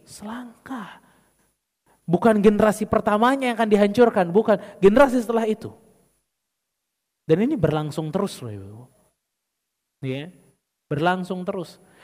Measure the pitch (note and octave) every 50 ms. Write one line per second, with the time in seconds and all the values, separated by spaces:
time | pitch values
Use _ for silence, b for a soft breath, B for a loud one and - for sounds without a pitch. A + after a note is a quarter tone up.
0 | _ - - - G3+ G#3+ A#3 B3 B3 A#3 - _ _ - C4+ A#3 F#3+ - - -
1 | _ _ _ _ _ _ _ _ _ _ _ _ _ _ _ _ _ _ _ _
2 | - - E3+ F3+ - A3+ A3 G#3 F#3+ A3 G#3 G#3 G#3+ G#3+ G3+ - G#3+ - A3 A3
3 | - G#3+ G#3 G#3 A#3 B3+ C#4 C#4 C4 B3 A#3 G3+ A#3 G#3+ G#3 G3+ G#3 G3+ G3+ A#3+
4 | A#3+ A#3 - G#3 F3+ E3+ E3+ G#3+ A3 - G3+ - B B B B F3+ G3+ G#3 C4+
5 | C#4+ C4 A#3+ B3+ A3 G#3+ A#3 A3+ A3+ A3 G#3+ - - G#2+ - _ _ _ _ _
6 | _ _ _ _ _ _ _ _ _ _ _ _ _ _ _ _ _ _ _ _
7 | _ _ _ _ _ - D#3+ F3+ A3+ C#4+ D#4+ A3+ D#3+ D#3 D3+ D#3 D3+ D3 - E3+
8 | D#3+ D#3 D3 F#3+ G3+ G3 - - C3 A2+ G#2 G2 F#2+ G2 G#2 A2+ B2+ _ _ _
9 | _ _ _ _ _ _ _ _ _ _ _ _ _ _ _ _ _ _ _ -
10 | C#3 C3 B2+ C#3 D3+ F3+ - _ _ _ _ _ _ _ _ _ _ - D3 C#3
11 | D#3+ F3 F#3 F#3 F3+ F3+ F#3+ F3+ F3+ G3+ F#3+ F#3+ D#3+ - - _ b b b b